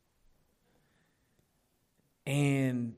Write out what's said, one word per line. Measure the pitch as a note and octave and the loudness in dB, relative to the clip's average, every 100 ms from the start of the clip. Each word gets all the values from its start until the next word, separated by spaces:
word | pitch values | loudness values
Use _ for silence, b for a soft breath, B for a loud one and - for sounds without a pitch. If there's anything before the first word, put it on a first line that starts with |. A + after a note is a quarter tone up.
| _ _ _ _ _ _ b b b b b b b b _ _ _ _ _ _ _ _ - | _ _ _ _ _ _ b b b b b b b b _ _ _ _ _ _ _ _ -4
And | C#3+ C#3+ C#3 C3+ B2 A#2+ | 0 2 2 0 -2 -4